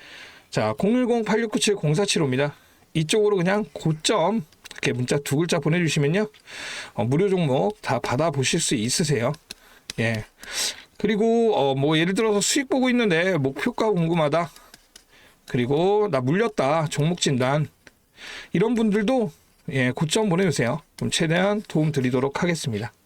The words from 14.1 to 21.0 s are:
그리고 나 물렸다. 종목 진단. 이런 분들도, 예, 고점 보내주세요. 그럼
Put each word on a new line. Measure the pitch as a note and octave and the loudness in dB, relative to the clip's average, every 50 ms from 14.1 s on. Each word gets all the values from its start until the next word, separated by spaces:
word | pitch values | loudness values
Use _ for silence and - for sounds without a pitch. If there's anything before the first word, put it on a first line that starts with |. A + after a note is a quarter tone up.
| E3+ E3+ D3+ C#3+ - E3+ E3+ - - - - - - - _ _ - - _ _ _ - - - _ _ _ - | 2 2 2 2 0 0 -2 -4 -8 -16 -20 -20 -20 -20 _ _ -20 -20 _ _ _ -20 -20 -20 _ _ _ -6
그리고 | - B2+ A#2+ B2 C#3+ D#3 F3 G3 G#3 G#3+ G#3 G3+ | -2 -2 0 0 0 2 2 2 2 2 0 0
나 | D3+ B2+ | 0 -2
물렸다. | B2 C3 E3 G3+ A#3 A3 - - C3+ C3+ D#3 E3 D3+ D3+ | 0 0 0 0 0 0 0 0 0 0 2 0 0 -2
종목 | - D3 D3 E3 F3 - | -2 0 0 0 0 0
진단. | - D#3+ C#3 A#2+ B2+ C3 C#3 D#3 C#3+ - - _ - - _ _ _ _ _ - - - - - - - | 0 0 2 2 2 0 0 0 -2 -4 -8 _ -20 -20 _ _ _ _ _ -20 -18 -16 -16 -16 -8 -4
이런 | - E3+ G#3+ A#3 B3 | 0 0 2 2 2
분들도, | A3 A3+ G#3+ F#3+ A3 G3+ A3 C4 B3+ G#3+ D#3 - _ _ _ _ _ _ - | 2 2 2 2 2 2 2 2 0 0 -2 -6 _ _ _ _ _ _ -4
예, | C#3 C3+ B2+ B2+ | -2 0 0 0
고점 | B2 - E3 D3 - A3 A3 G#3 | 0 -2 -2 0 0 0 0 2
보내주세요. | E3 F3+ G3 F3 C3 - B2 A2+ D3+ - - _ _ | 2 2 2 2 2 0 0 0 -2 -4 -8 _ _
그럼 | - | -6